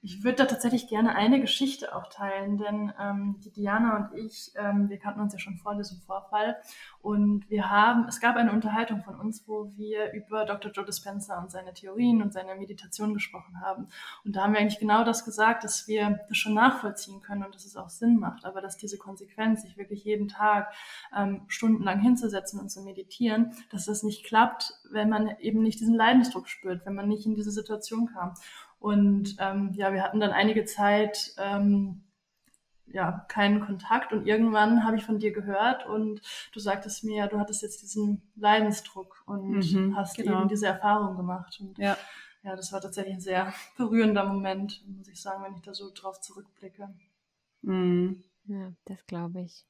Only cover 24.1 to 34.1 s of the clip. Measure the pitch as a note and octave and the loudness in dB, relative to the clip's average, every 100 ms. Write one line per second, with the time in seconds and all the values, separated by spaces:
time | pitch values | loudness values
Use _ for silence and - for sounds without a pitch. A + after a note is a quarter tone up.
24.1 | G#3 - A3 B3 - - - - G#3+ G#3+ | -6 0 4 4 2 -10 -10 -8 0 2
25.1 | G#3+ G#3+ G#3+ G#3+ G#3+ A3 - A3+ A3+ A3+ | 2 0 -2 -2 2 2 2 2 6 8
26.1 | B3+ A#3+ F#3 - - F#3+ F3+ F#3+ G3 G3+ | 6 6 0 -10 -10 -6 -6 -6 -4 -2
27.1 | G#3+ G#3+ G#3+ G#3 G#3 G#3+ G#3+ - A3+ A#3 | -2 -2 -2 -4 -6 -6 -8 -6 -4 -4
28.1 | F#3+ F3 F3 - - - _ G#3 G#3 G3+ | -4 -8 -8 -20 -20 -20 _ 0 6 6
29.1 | G3+ G3 - G3 G3 G3 F#3+ G3 F#3+ F#3+ | 4 0 -2 -2 -2 -4 0 0 2 0
30.1 | G#3+ G#3 - G#3 G#3+ G#3+ - G3+ G#3 G#3+ | 2 2 4 4 2 0 2 4 4 2
31.1 | G#3 - - G3 G3+ G3+ G3+ G3 F3 _ | -2 -8 -6 -4 2 4 4 2 -6 _
32.1 | _ _ _ _ _ _ _ _ F#3+ E3+ | _ _ _ _ _ _ _ _ -4 -2
33.1 | E3+ - - G3+ G#3 G#3 G3 - A#3+ - | -4 -8 0 4 4 0 -8 0 0 2